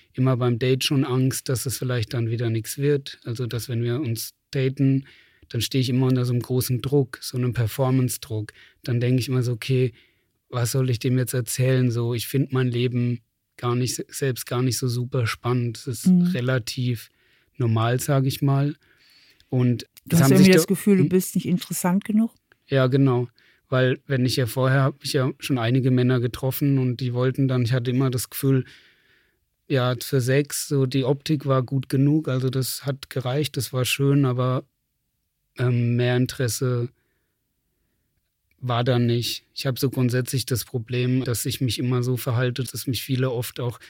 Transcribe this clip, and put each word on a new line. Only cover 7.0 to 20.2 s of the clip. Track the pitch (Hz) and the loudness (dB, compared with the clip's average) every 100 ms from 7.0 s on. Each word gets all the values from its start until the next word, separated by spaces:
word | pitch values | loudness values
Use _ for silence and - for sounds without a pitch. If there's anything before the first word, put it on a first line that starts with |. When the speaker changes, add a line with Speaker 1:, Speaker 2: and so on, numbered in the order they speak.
| 131 - | 0 -4
Speaker 1:
so | - 127 | -8 -4
einem | 123 | -2
Performance-Druck. | 117 110 - 127 131 123 - - 107 107 - - _ | 0 -2 0 0 2 0 -2 -8 -8 -8 -14 -20 _
Dann | - 120 | -4 -2
denke | 123 131 | 2 0
ich | 127 | 0
immer | 127 | -2
so, | 123 | -2
okay, | 113 - 127 127 - _ _ _ _ _ | -2 -2 0 0 -4 _ _ _ _ _
was | 123 120 | -4 -2
soll | 135 131 | 0 0
ich | 117 | 0
dem | 127 127 | 0 0
jetzt | 120 | 0
erzählen? | 127 113 - 127 131 127 | -2 -4 -2 0 2 2
So, | 117 120 | 0 -2
ich | 120 - | -4 -2
find | 139 - | -2 0
mein | 127 127 | 0 0
Leben | 120 123 123 120 120 _ _ _ - | 0 0 0 -2 -4 _ _ _ -8
gar | 120 | -2
nicht, | 123 120 - - | 0 -2 -4 -10
selbst | - 135 117 - | -4 -4 -4 -4
gar | 123 | -2
nicht | 127 113 | 0 0
so | 127 | -2
super | 120 123 131 110 | -2 -2 -2 -2
spannend. | - 123 127 120 110 | -2 -2 -2 -2 -6
Es | - | -8
ist | 110 185 | -2 4
Speaker 2:
Mhm. | 180 175 | 4 4
Speaker 1:
relativ | 151 123 131 - - 123 117 - _ _ _ _ - | 0 0 -2 -2 -4 -4 -4 -8 _ _ _ _ -4
normal, | 117 110 117 127 | 0 2 2 0
sag | - 135 131 | 0 0 0
ich | - | 0
mal. | 139 139 143 - _ _ _ _ _ _ _ | 0 2 0 -4 _ _ _ _ _ _ _
Und | 131 123 117 - - | 0 2 0 -4 -18
Speaker 2:
Du | - | 0
Speaker 1:
es | 165 | 4